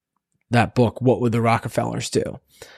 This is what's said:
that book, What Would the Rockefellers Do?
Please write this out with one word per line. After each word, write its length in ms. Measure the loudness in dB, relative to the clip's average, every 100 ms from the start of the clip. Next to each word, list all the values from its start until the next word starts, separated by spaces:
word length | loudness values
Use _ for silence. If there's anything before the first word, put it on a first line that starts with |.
| _ _ _ _ _
that 240 | 0 2
book, 280 | 2 0 2
What 200 | 0 2
Would 120 | 0
the 80 | 0
Rockefellers 680 | 0 0 -2 -4 -4 -6 -4
Do? 300 | -2 -4 -8 _ _ -20